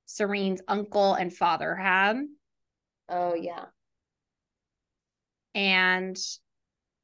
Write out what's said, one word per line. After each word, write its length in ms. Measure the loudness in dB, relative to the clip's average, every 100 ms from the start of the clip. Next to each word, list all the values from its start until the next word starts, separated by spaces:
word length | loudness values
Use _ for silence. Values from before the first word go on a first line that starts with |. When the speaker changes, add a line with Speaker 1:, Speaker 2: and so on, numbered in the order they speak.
| -12
Speaker 1:
Serene's 560 | -4 -2 0 0 -2 -2
uncle 460 | -4 0 2 4
and 180 | 4 0
father 440 | 0 0 0 -2 -2
had. 420 | 2 4 4 0 -6 -12 _ _ _ _ _ _ -8
Speaker 2:
Oh, 240 | -4 -2 -4
yeah. 300 | -6 -10 -16 _ _ _ _ _ _ _ _ _ _ _ _ _ _ _ _ _ _
Speaker 1:
And 640 | -2 2 4 4 2 -2 -8 -10 -12 _ _ _ _ _ _